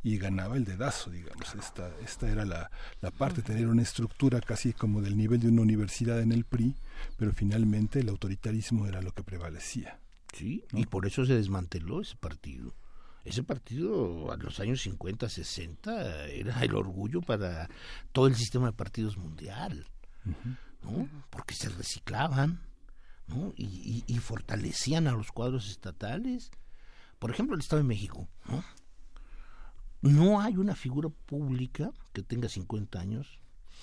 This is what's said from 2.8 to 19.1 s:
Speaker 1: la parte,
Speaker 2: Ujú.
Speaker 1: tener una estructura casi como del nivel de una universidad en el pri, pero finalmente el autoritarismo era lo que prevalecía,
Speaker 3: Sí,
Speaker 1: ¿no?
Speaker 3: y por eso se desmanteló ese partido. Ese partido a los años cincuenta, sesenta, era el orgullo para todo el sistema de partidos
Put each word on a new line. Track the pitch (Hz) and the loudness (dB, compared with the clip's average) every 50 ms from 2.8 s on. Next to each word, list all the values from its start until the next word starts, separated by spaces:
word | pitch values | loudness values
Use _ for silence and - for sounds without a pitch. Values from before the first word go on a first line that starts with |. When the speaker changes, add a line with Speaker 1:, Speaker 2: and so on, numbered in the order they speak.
| - - - - | -8 -10 -8 -6
Speaker 1:
la | - 92 | -6 -6
parte, | - - 135 139 180 147 | -2 0 0 0 0 -2
Speaker 2:
Ujú. | 107 | -2
Speaker 1:
tener | - 110 113 117 | 0 0 2 4
una | 117 117 117 113 | 6 6 6 6
estructura | - - - 117 110 - - 139 135 127 120 | 4 2 -2 -2 -2 2 4 4 6 6 4
casi | - - 110 - - 131 113 | 2 0 -2 0 2 0 0
como | - - 107 104 104 | 2 2 2 4 4
del | 101 101 101 | 2 2 4
nivel | 104 107 107 120 120 | 4 6 6 6 6
de | 113 117 | 8 8
una | 117 113 | 8 10
universidad | 113 107 107 107 104 98 - - 117 117 117 117 | 10 8 6 6 4 0 0 0 2 2 4 4
en | 113 113 | 4 6
el | 113 117 117 | 6 4 4
pri, | - - 120 113 127 139 - - - - - - - - | 2 2 4 4 4 4 0 -6 -8 -4 -4 -4 -4 -2
pero | - 113 104 | 0 2 2
finalmente | 101 - 107 101 104 110 113 107 104 107 104 107 - 139 | 4 4 4 4 4 6 6 6 6 4 2 4 4 2
el | 127 107 | 2 2
autoritarismo | 98 98 - 95 95 - - 110 110 110 107 - 117 110 104 | 0 -2 -2 -2 -2 -2 -2 0 0 0 2 2 2 2 2
era | 101 95 92 | 2 0 -2
lo | 92 95 - | -2 -4 -4
que | - - | -6 -6
prevalecía, | - 92 85 82 82 80 80 - - - 120 - - - - - - - - - - - | -6 -6 -6 -6 -6 -8 -8 -8 -6 -6 -6 -6 -8 -12 -16 -18 -20 -20 -20 -18 -16 -12
Speaker 3:
Sí, | - 76 104 151 214 - - | -8 -6 -4 -4 -4 -6 -4
Speaker 1:
¿no? | - 107 | 0 0
Speaker 3:
y | 120 | 0
por | - - - 92 | 0 0 0 0
eso | 101 - - 127 | 0 2 2 6
se | 123 135 | 6 6
desmanteló | 117 107 95 98 95 87 85 - 87 80 85 110 175 | 6 6 4 2 0 -2 -2 -4 -4 -4 -2 -2 -2
ese | 208 - - | -4 -4 -8
partido. | - - 80 73 73 - - 67 64 60 62 - - - - - - - - - - - | -8 -8 -8 -8 -8 -10 -10 -10 -8 -10 -10 -10 -10 -12 -12 -12 -12 -12 -12 -16 -12 -10
Ese | - - 120 131 | -6 -4 -4 -2
partido | - - 123 - - 113 135 170 208 220 180 123 90 85 82 76 - | -2 -4 -4 -4 -6 -4 -2 -2 0 0 2 0 0 0 -4 -4 -6
a | - | -6
los | - - - - - | -6 -6 -6 -6 -4
años | 98 107 131 131 | 0 0 0 0
cincuenta, | - 104 90 - - 92 98 113 - 107 | -2 -4 -6 -6 -6 -6 -4 -4 -4 -6
sesenta, | - - 80 - - - 85 82 80 - - 208 233 220 151 104 85 76 73 | -6 -6 -8 -6 -6 -8 -8 -8 -10 -8 -6 -6 -4 -4 -4 -4 -6 -6 -8
era | 76 - - - 110 120 123 127 | -8 -8 -6 -4 -2 0 2 2
el | 117 104 | 2 2
orgullo | 104 98 95 90 95 101 107 143 175 | 2 0 0 -4 -4 -4 -2 -2 -2
para | 175 - 117 101 101 90 87 80 82 - - - - - - - - - | 0 0 0 0 0 -2 -2 -4 -6 -8 -10 -12 -12 -12 -10 -10 -10 0
todo | - 131 131 | 6 8 8
el | 135 131 | 8 8
sistema | 113 120 104 - 123 127 | 6 2 0 2 2 2
de | 120 113 | 2 0
partidos | - - - - 117 110 107 | -2 -6 -4 -2 -2 -2 -2